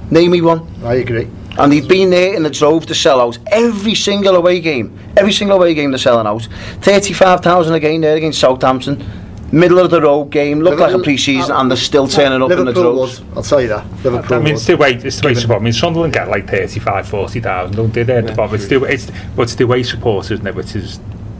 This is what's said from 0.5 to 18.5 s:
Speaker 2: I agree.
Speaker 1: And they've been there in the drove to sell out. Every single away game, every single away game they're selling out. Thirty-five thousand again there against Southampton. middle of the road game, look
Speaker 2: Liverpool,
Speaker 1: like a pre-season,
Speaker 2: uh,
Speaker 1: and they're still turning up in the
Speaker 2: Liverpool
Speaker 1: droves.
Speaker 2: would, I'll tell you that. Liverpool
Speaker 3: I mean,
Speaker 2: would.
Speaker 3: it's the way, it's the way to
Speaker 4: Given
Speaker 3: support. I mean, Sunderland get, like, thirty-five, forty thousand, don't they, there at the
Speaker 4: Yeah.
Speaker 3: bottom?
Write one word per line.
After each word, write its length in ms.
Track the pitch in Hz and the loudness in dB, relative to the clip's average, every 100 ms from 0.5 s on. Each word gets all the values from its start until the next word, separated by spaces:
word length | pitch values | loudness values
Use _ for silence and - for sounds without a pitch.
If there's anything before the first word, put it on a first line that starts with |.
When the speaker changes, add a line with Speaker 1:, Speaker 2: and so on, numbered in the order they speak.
| 165 160 - | 0 -4 -10
Speaker 2:
I 120 | 117 123 | -4 -2
agree. 320 | 117 117 - - - - | -2 -4 -6 -12 -10 2
Speaker 1:
And 120 | 143 | 4
they've 160 | 147 135 | 4 4
been 220 | 185 185 | 2 4
there 240 | 180 185 | 4 2
in 80 | 196 | 0
the 80 | 151 | -4
drove 380 | 127 147 160 151 | 2 2 2 -2
to 80 | - | 0
sell 260 | 160 131 | 2 2
out. 160 | 120 117 - | 2 -4 -2
Every 480 | 214 233 202 220 | 2 2 0 -2
single 420 | 185 202 202 196 180 | -2 -2 0 2 4
away 220 | 175 180 | 4 2
game, 380 | 160 131 101 - - - | 0 -4 -6 -10 -2 2
every 160 | 202 | 2
single 260 | - 202 196 | 0 2 4
away 180 | 170 151 | 4 2
game 160 | 143 | -2
they're 80 | 131 | 0
selling 260 | 127 117 107 | 2 2 2
out. 220 | 113 110 - - - | -4 -6 -12 -14 -2
Thirty-five 600 | 196 202 196 165 190 180 | 2 2 0 2 4 4
thousand 340 | 175 180 160 160 | 2 2 2 0
again 260 | 151 165 | 0 0
there 140 | 156 156 | 2 2
against 240 | 156 - | 0 2
Southampton. 840 | 135 127 135 131 - 95 - - - - - | 2 2 0 0 -2 -6 -8 -14 -16 -14 0
middle 260 | 151 175 180 | 2 6 6
of 120 | 175 | 4
the 100 | 170 | 4
road 240 | 156 143 139 | 4 2 0
game, 280 | 147 143 151 | -2 0 2
look 120 | 170 156 | 2 2
Speaker 2:
Liverpool, 140 | 170 | 2
Speaker 1:
like 80 | 185 | 2
a 20 | |
pre-season, 480 | 151 131 143 131 139 | 0 0 0 0 0
Speaker 2:
uh, 80 | 123 | 0
Speaker 1:
and 80 | 131 | 0
they're 80 | 120 | 0
still 300 | - 143 135 | 0 0 2
turning 340 | 151 139 131 | 2 2 2
up 80 | 131 | 2
in 60 | 180 | 2
the 60 | 127 | 0
Speaker 2:
Liverpool 280 | 147 170 131 | 2 2 0
Speaker 1:
droves. 260 | 127 - | -2 -6
Speaker 2:
would, 160 | - 123 | -12 -10
I'll 60 | |
tell 180 | - 143 | 0 2
you 60 | 117 | 2
that. 160 | 104 - - | -4 -6 -6
Liverpool 320 | 131 120 - 120 | -4 -2 -2 0
Speaker 3:
I 40 | |
mean, 40 | 151 | 0
Speaker 2:
would. 80 | |
Speaker 3:
it's 120 | 147 - | 0 0
the 100 | 160 | 2
way, 160 | 143 120 | 2 0
it's 60 | |
the 60 | 135 | -6
way 40 | |
to 100 | - 147 117 | -4 -2 0
Speaker 4:
Given 60 | |
Speaker 3:
support. 200 | 117 120 | 0 0
I 20 | |
mean, 100 | 117 | 0
Sunderland 400 | 113 170 165 165 | 0 0 0 0
get, 140 | 120 90 | -2 -2
like, 200 | 104 - | -4 -2
thirty-five, 580 | 101 92 101 - 98 - | -2 -2 -4 -4 -4 -4
forty 320 | 104 95 117 | -6 -6 -6
thousand, 360 | 104 92 90 104 | -4 -4 -4 -2
don't 180 | 113 | -2
they, 100 | 117 | -2
there 140 | 117 120 | 0 0
at 60 | 113 | -2
the 60 | |
Speaker 4:
Yeah. 40 | 113 | -2
Speaker 3:
bottom? 200 | 101 | -4